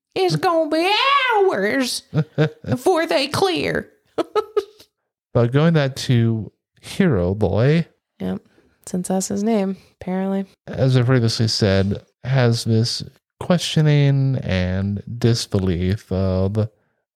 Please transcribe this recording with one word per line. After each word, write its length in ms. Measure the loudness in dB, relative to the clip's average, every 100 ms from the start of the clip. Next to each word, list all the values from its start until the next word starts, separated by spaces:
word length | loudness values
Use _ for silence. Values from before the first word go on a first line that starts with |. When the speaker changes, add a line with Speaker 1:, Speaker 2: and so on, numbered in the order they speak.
| _ -2
Speaker 1:
It's 180 | -2
gonna 360 | 0 0 0 0
be 220 | 0 0 0 2 2 2 2
hours 640 | 2 2 0 0 -2 -4 -6 -4 -4 0
Speaker 2:
<laughs> 280 | -2 -2 -6
Speaker 1:
before 380 | -2 2 0 2
they 220 | 0 -2
clear. 640 | 0 0 0 -2 -2 -4 _ _ -6
<laughs> 60 | -4 -4 -2 -4 -6 _ -20 _ _ _ _
Speaker 2:
But 200 | 0 2
going 220 | 2 2
back 220 | 2 0 -4
to 540 | 0 2 2 0 -6 _ _ _
Hero 540 | -20 0 2 2 0
Boy. 520 | 0 0 2 2 2 -2 _ _ _
Speaker 1:
Yep. 200 | -8 -8 -10 _ _ _ -10
Since 220 | -8 -4
that's 200 | -4 -2
his 140 | -4
name, 340 | 0 0 -2 -6 _ _
apparently. 460 | -8 -4 -2 -4 -6 _ -14
Speaker 2:
As 300 | -2 2 2
I 60 |
previously 440 | 2 2 2 0 -2
said, 600 | 0 2 2 0 -2 -8 _
has 400 | -2 2 2 0
this 400 | 0 0 0 -4 -10 _ _ _
questioning 960 | -2 -2 0 0 2 4 4 2 0 -2
and 680 | -2 -2 0 -2 -2 -4 -8 -2
disbelief 920 | 0 0 0 -2 0 0 0 -2 -2
of 600 | -2 0 0 0 -2 -4 -6 _ _ _